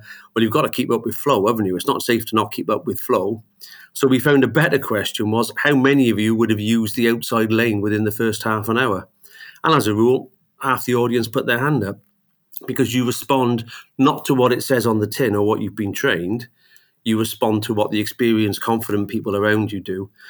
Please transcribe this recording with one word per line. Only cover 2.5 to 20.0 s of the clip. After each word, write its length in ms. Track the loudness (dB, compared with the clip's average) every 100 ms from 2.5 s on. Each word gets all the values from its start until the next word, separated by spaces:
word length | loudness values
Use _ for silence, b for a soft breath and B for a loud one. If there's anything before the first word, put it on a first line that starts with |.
keep 180 | -4 -4
up 160 | -4 -4
with 140 | -6
flow." 420 | -2 0 0 -6 -10 _ B B B
So 140 | 0 2
we 140 | 4
found 220 | 4 4
a 60 | 4
better 300 | 2 2 0
question 520 | 0 -4 -4 -4 0
was, 220 | 0 -2 0
"How 160 | 2
many 340 | 4 4 4 4
of 100 | 2
you 160 | 2
would 160 | 2 2
have 100 | 0
used 360 | 0 0 0 0
the 140 | 0
outside 420 | 0 -2 -2 0
lane 280 | 2 0 0
within 240 | 0 0
the 80 | -2
first 300 | -2 -2 -2
half 260 | -4 -2 -2
an 100 | 0
hour?" 300 | 0 -2 -8 _ -20 B B B
And 100 | 0
as 120 | 2 2
a 80 |
rule, 360 | 4 4 2 -2 _ _ -6
half 240 | -4 -2 0
the 80 |
audience 340 | 0 2 0 -2
put 180 | -4 -2
their 120 | 0
hand 260 | 0 0
up 140 | -2 -8 _ _ _ _ _ -16 -6
because 280 | -2 0
you 100 | 0
respond 680 | -2 -2 -2 0 2 -2 -4 B B 0
not 260 | 2 2
to 100 | 0
what 180 | 2 4
it 100 | 2
says 240 | 0 2 2
on 140 | 0
the 60 | 0
tin 300 | -2 0 2
or 80 |
what 160 | 2 0
you've 160 | -4 -6
been 160 | -6
trained. 560 | -2 -2 0 -2 -6 -8 b b b b b
You 160 | -2 0
respond 440 | -2 0 0 0
to 100 | 0
what 180 | -2 0
the 80 | -2
experienced, 640 | -2 0 2 2 0 -2
confident 460 | -2 -2 -2 -4 -2
people 280 | -6 -4 -2
around 340 | 0 0 -2
you 100 | -4
do, 300 | -8 -8